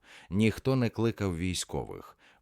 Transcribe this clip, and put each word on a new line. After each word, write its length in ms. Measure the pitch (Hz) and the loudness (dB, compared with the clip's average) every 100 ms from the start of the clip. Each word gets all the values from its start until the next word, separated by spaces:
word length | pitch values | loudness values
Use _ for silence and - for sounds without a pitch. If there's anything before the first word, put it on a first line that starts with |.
| - - - | -20 -20 -4
ніхто 460 | 92 110 - 135 131 | 2 2 2 2 2
не 120 | 117 | 2
кликав 480 | - 113 - 98 82 | 2 0 0 -2 0
військових, 800 | 92 87 - 69 53 50 - - - _ | -2 -2 -4 -6 -6 -10 -16 -20 -20 _